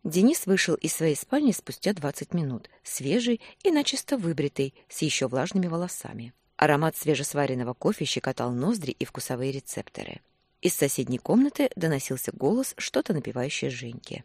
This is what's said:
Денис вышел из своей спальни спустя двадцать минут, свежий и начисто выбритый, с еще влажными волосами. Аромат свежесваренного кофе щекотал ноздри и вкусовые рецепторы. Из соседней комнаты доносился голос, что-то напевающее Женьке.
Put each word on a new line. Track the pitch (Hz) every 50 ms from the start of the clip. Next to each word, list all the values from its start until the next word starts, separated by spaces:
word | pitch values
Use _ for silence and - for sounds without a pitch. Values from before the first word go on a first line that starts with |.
| _
Денис | 175 156 180 202 254 330 - -
вышел | 185 196 180 - - 160
из | - - 156 -
своей | - 165 160 147
спальни | - - _ 262 294 302 254
спустя | 180 - _ - - - - 185
двадцать | 208 175 147 143 - - - _ -
минут, | 175 160 135 123 110 - - _ _
свежий | _ - - - 131 139 170 247 233 240 240 226 - - - _
и | - 403
начисто | 320 294 277 - 277 269 - - 294
выбритый, | 247 180 170 160 135 143 143 _ - 139 135 _ - _
с | _ - -
еще | 156 151 - - 135
влажными | 120 123 131 143 185 - 196 180
волосами. | 175 165 170 180 180 - - - - - 110 117 120 - _ _ _ _
Аромат | - 151 151 147 143 160 160 -
свежесваренного | - - 151 151 131 143 - - 147 143 135 131 127 123 120 127
кофе | _ - 180 214 - 156
щекотал | 127 - 123 - 135 131 - 123 123 123
ноздри | 123 131 185 240 208 151 131
и | - _ 131
вкусовые | - - - - - 131 120 131 135
рецепторы. | 135 139 _ - - - - - _ - 50 50 50 - _ _ _ _ _ _ _ _
Из | - 180 -
соседней | - 147 135 - - 127 - 127
комнаты | 120 _ - 165 233 269 285 - - 285 - -
доносился | - 170 160 151 139 - - 131 131 - -
голос, | - - - 143 208 254 262 - -
что-то | - - - - 269 320 - 190
напевающее | 147 - - 113 127 123 143 - - - 135
Женьке. | 127 120 123 117 120 123 - - - -